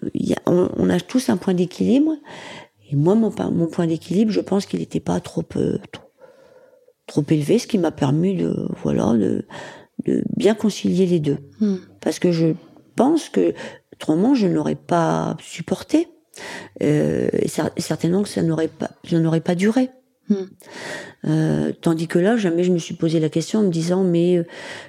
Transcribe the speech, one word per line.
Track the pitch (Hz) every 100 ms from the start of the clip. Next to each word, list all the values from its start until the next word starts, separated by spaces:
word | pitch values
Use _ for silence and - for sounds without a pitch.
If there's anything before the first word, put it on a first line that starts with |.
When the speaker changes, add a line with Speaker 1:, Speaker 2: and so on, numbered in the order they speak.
| -
Speaker 1:
il | - -
y |
a, | - -
on, | 180 180 -
on | 180
a | 180
tous | - 254 262
un | 190
point | 196
d'équilibre. | 180 175 - 185 262 311 302 - - - - - _ -
Et | 143
moi, | 165 226
mon | 214
pa-, | - -
mon | 170 165
point | - 165
d'équilibre, | 165 - 180 220
je | 180
pense | - 196 -
qu'il | 175
était | 160 165
pas | 175 175
trop, | - 170 - -
euh, | - - -
trop, | - - _ - - _ - _ _ _ _ -
trop | 151 143
élevé, | 156 147 226
ce | -
qui | 190
m'a | 160
permis | - 139 151 190 175
de, | 170 - - -
voilà, | - 64 -
de, | 117 90 52 - - - - - - -
de | 62 - -
bien | 196 220
concilier | 214 - 196 180 185
les | 175
deux. | 143 147 - -
Speaker 2:
Mm. | 214 190 - -
Speaker 1:
Parce | 156 -
que | 180
je | 165 165 - - - _ -
pense | 262 330 -
que | 190 85 - - - _
autrement, | - - 160 233 269
je | 185
n'aurais | 156 151 151
pas | - 170 160 160 - 165
supporté. | - - - 185 - 311 - _ _ - - - - -
Euh, | 147 151 151 62 62
et | - -
cer-, | - 156 -
certainement | - 156 165 190
que | 202
ça | 196
n'aurait | 165 156 160
pas, | - - - -
ça | 165
n'aurait | 160 160
pas | 180 170
duré. | 208 254 254 - _ _ -
Speaker 2:
Mm. | 196 185 - - - - - - - 151
Speaker 1:
Euh, | 156 156 151 151 -
tandis | 170 160 165
que | 175
là, | 190 240
jamais | 185 165 180
je |
me | 175
suis | -
posé | 175 165 160
la | 156
question | 165 156 220
en |
me | 202
disant, | 165 165 185
mais, | 185 170 175 175
euh, | 170 - - -